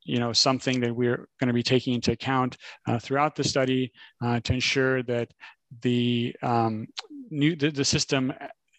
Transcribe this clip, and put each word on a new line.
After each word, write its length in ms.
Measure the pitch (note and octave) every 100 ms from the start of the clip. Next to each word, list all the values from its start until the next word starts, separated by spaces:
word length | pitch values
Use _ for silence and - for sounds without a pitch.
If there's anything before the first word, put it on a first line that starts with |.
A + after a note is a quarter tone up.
you 140 | - B2
know, 140 | A#2+
something 480 | A2+ C#3 B2+ - B2+
that 160 | A#2+ A#2
we're 320 | B2 B2 - -
gonna 140 | B2
be 100 | A#2+
taking 300 | - B2+ C3
into 200 | A#2+ A#2+
account, 440 | A#2 C3 C3 B2+ - - - -
uh, 100 | A#2
throughout 380 | - C3+ D3+ -
the 80 |
study, 480 | C#3 C#3+ C3 C3 B2+ - - -
uh, 160 | A#2+ A#2+
to 140 | -
ensure 480 | B2+ - C#3 C3 C3
that 280 | B2 A#2+ A#2 - - - - A#2
the, 520 | B2+ B2 A#2+ A#2+ A#2+ -
um, 440 | C3 A#2 A2+ G#2+ A#2 - - D4 B3
new, 240 | D3+ D3
the, 160 | E3+ D3
the 140 | C#3
system, 480 | C3+ D3+ - C#3 C3 - - - _